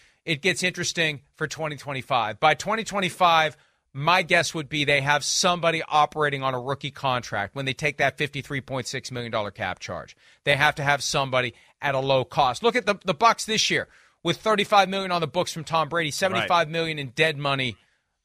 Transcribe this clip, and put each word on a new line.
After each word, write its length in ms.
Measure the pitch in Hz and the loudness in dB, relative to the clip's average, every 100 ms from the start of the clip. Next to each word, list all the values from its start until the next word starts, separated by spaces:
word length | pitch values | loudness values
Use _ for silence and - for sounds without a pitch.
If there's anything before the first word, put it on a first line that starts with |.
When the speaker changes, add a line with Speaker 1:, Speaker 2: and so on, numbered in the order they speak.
| _ _ - | _ _ -6
Speaker 1:
It 160 | 147 | -2
gets 220 | 185 175 | 0 0
interesting 580 | 180 175 - 175 160 143 - _ | -2 -4 -4 -2 -2 -4 -12 _
for 100 | 156 | -8
twenty 280 | - 156 139 | -6 -8 -8
twenty-five. 640 | 147 131 - 127 107 110 | -8 -8 -2 0 0 2
By 160 | 156 147 | 2 2
twenty 280 | 190 214 | 0 -4
twenty-five, 720 | 202 196 180 - 180 165 156 - _ _ _ | -4 -2 -4 2 4 4 2 -2 _ _ _
my 300 | 135 151 185 | -4 2 2
guess 320 | 170 175 - 165 | 4 2 2 -4
would 140 | 143 | -6
be 160 | 151 143 | -2 2
they 160 | 143 | 2
have 220 | 139 147 | 2 2
somebody 600 | - - 185 175 165 160 - | 0 0 0 2 0 0 2
operating 540 | 151 151 156 147 139 | 2 2 2 0 0
on 140 | 135 127 | -2 -2
a 40 | |
rookie 300 | 127 135 143 | -4 -6 -6
contract 640 | - 135 123 - 107 101 139 | -6 -2 -2 -2 -6 -4 -4
when 100 | 135 | -6
they 80 | |
take 240 | 127 151 - | -2 -4 0
that 200 | 139 - | 0 0
fifty-three 440 | 147 139 - 139 | -6 -6 -8 -10
point 260 | - 131 - | -6 -6 -6
six 240 | 131 - | -8 -8
million 200 | 123 117 | -10 -4
dollar 200 | 113 104 | -4 -4
cap 260 | 107 95 90 | -6 -6 -6
charge. 360 | - 85 62 - _ _ 143 | -8 -10 -12 -20 _ _ -2
They 100 | 143 | 2
have 180 | 151 151 | 2 2
to 80 | |
have 200 | 143 139 | 0 0
somebody 500 | - 151 135 127 120 - _ _ | 0 -2 0 0 -2 -6 _ _
at 140 | 143 | -2
a 60 | 135 | 0
low 240 | 135 131 123 | 2 2 2
cost. 380 | - 135 117 | 2 2 2
Look 120 | 233 240 | 0 0
at 120 | 208 | 0
the, 80 | 196 185 | -2 -4
the 80 | 175 | 2
Bucs 300 | 226 - - | 4 4 0
this 240 | 214 - | 0 0
year 180 | 151 - _ _ _ | 0 -4 _ _ _
with 140 | 170 156 | -4 -2
thirty-five 520 | 220 208 202 208 190 | 0 0 4 4 4
million 220 | 196 190 | 0 -2
on 100 | 175 | -2
the 60 | 156 | -2
books 240 | 180 - | -2 -4
from 100 | 170 | -6
Tom 260 | 147 160 147 | -2 -2 0
Brady, 180 | 165 151 | 0 -2
Speaker 2:
Right. 60 | - | 0
Speaker 1:
seventy-five 540 | 190 226 196 170 156 | 0 0 2 2 2
million 280 | 165 165 151 | -2 -4 -4
in 120 | 135 | -6
dead 280 | 156 160 143 | 0 0 2
money. 380 | 143 139 127 104 _ _ _ _ | 0 0 -2 -4 _ _ _ _